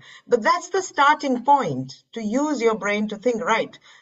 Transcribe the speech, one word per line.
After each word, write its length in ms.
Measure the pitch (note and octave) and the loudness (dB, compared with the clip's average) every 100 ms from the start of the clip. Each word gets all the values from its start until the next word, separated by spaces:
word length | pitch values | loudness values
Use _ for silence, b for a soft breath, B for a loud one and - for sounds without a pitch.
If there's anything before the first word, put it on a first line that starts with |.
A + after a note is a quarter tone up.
| B B - | B B -2
But 160 | A#3+ | 0
that's 260 | A#3+ F4 E4+ | 2 0 0
the 140 | G4 | -4
starting 640 | F#4 - C#4+ D4+ C#4+ B3+ | -4 0 2 2 0 -2
point, 500 | A#3 C#4+ G3+ B2+ C3 - _ | 2 2 2 -4 -8 -12 _
to 100 | A#3 | -8
use 400 | G#3 B3 D4+ C4 | -2 -2 0 0
your 140 | A3+ G#3+ | 0 0
brain 320 | G#3 G#3 G#3+ | -2 -2 -2
to 80 | G#3 | -2
think, 260 | B3 A3+ | -2 -2
"Right, 340 | E3+ A3 D3 - b b | 0 -2 -2 -8 b b